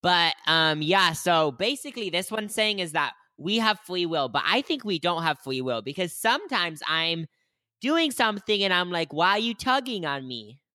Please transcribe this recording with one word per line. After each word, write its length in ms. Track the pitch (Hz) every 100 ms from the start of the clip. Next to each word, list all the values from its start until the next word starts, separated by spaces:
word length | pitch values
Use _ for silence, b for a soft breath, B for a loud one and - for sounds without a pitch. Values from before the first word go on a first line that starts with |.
But, 320 | 180 175 165 - -
um, 360 | 160 160 156
yeah, 300 | 151 190 180
so 380 | 160 180 165 156
basically 580 | 127 208 277 285 247 202
this 200 | 170 190
one's 240 | 220 208
saying 260 | 220 214 202
is 120 | 175
that 220 | 156 143 - _ -
we 200 | 151 226
have 200 | 220 214
free 240 | - 180
will, 240 | 175 160 131
but 140 | 131
I 160 | - 226
think 240 | 277 302
we 140 | 208 170
don't 240 | 170 165
have 160 | 165 143
free 220 | 135 131
will 180 | 127 113
because 320 | 107 151 180
sometimes 720 | - 220 269 415 220 170 156 -
I'm 400 | 160 165 170 160 _ _ _ _ _
doing 300 | 247 330 320
something 520 | 247 226 202 - 208
and 120 | 196
I'm 160 | 180 180
like, 220 | 175 160
"Why 160 | 147 180
are 80 | 208
you 160 | 233
tugging 500 | 226 254 262 254 214
on 240 | 156 139 131
me?" 320 | 120 107 139 _